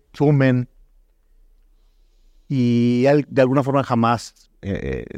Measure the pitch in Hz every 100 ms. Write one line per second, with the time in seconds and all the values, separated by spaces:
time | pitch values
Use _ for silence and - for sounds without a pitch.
0 | _ - 147 143 135 123 123 _ _ _
1 | _ _ _ _ _ _ _ _ _ _
2 | _ _ _ _ - 135 120 120 120 123
3 | 135 147 - 131 131 139 131 139 127 120
4 | 117 117 - - _ _ 98 95 67 64
5 | -